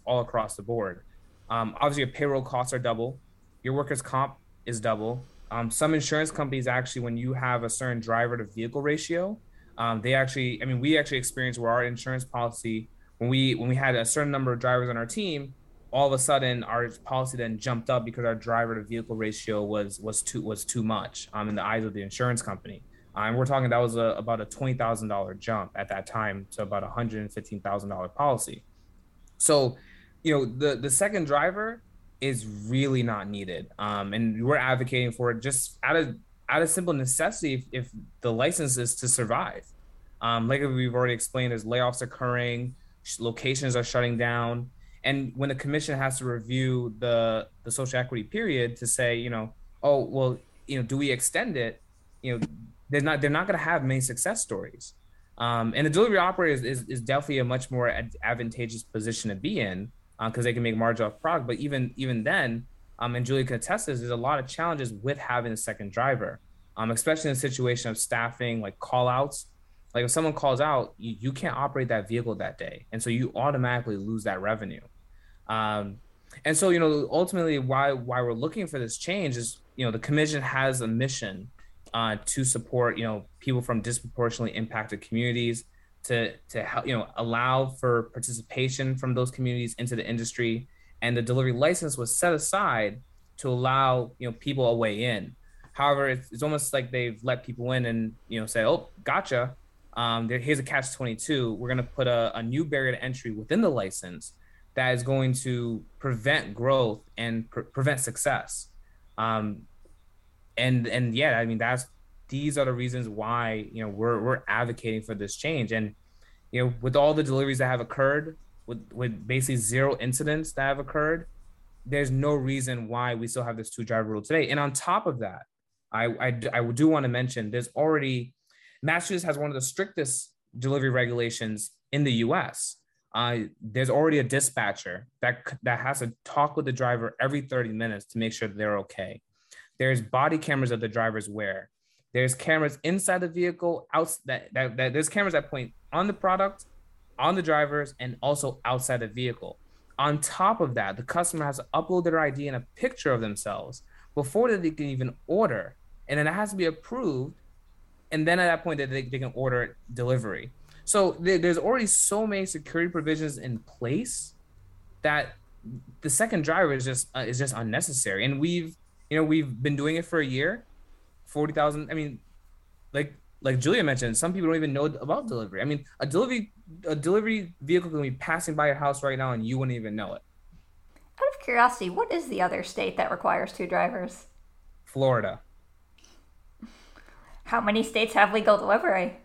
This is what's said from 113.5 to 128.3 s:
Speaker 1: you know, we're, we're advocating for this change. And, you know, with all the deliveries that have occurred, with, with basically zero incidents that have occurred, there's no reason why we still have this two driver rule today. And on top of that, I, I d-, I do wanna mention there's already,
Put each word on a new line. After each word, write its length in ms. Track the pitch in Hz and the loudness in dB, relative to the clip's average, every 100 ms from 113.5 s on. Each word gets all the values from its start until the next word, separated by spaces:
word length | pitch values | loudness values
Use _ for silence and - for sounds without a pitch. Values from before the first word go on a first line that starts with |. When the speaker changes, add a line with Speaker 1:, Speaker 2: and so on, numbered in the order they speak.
| 110 104 | -2 -6
Speaker 1:
you 100 | 113 | -8
know, 60 | 107 | -6
we're, 320 | 101 117 113 | 0 2 2
we're 220 | 117 127 - | 2 0 0
advocating 540 | 110 120 123 117 110 | 0 0 -2 -4 -4
for 140 | 110 | -4
this 200 | 104 101 | -6 -6
change. 380 | - 151 156 107 | -4 -2 -2 0
And, 220 | 113 104 - _ - - - - | 0 -2 -8 _ -20 -20 -20 -6
you 100 | 123 | 0
know, 120 | 123 120 | 0 0
with 140 | 127 143 | 2 6
all 180 | 147 | 6
the 80 | 156 | 4
deliveries 360 | 139 135 139 131 | 2 2 2 2
that 100 | 127 | 2
have 120 | 127 | 0
occurred, 560 | 117 - 135 147 160 160 - - - | -2 2 4 2 -2 -12 -20 -20 -12
with, 200 | 117 - | -12 -10
with 340 | 117 123 107 107 | -4 -2 -2 -2
basically 300 | 131 135 127 | 0 2 0
zero 400 | 107 127 135 - | 2 2 4 2
incidents 540 | 123 127 151 156 156 | 0 0 0 0 -2
that 120 | - | -2
have 140 | 135 139 | 0 0
occurred, 500 | 143 151 151 165 - - - - - - 120 | -2 0 0 0 -4 -18 -20 -20 -20 -16 -4
there's 240 | 143 135 | 0 2
no 240 | 131 143 | 2 2
reason 540 | 147 131 135 127 120 110 | 2 2 -2 -2 -4 -4
why 260 | 120 123 | -2 0
we 120 | 117 117 | -2 -4
still 160 | 127 | -4
have 140 | 120 113 | -4 -6
this 140 | 110 | -8
two 140 | - | -8
driver 260 | 113 113 110 | -2 0 0
rule 100 | 107 | -4
today. 300 | 104 160 143 | 0 2 2
And 100 | 147 | 2
on 140 | 143 | 0
top 320 | 135 - 196 180 | 0 0 2 0
of 140 | 123 | -4
that, 220 | 101 - - _ _ _ - | -6 -8 -18 _ _ _ -6
I, 160 | 110 120 113 | 0 0 0
I 100 | 127 | -2
d-, 200 | 117 113 | 0 0
I 100 | 120 | 0
do 260 | 120 120 156 | 0 4 6
wanna 200 | 151 131 | 6 4
mention 420 | 123 127 123 107 | 0 0 -2 -4
there's 180 | 120 120 | -4 -4
already, 600 | 120 151 156 135 127 123 | 0 4 4 2 -2 -4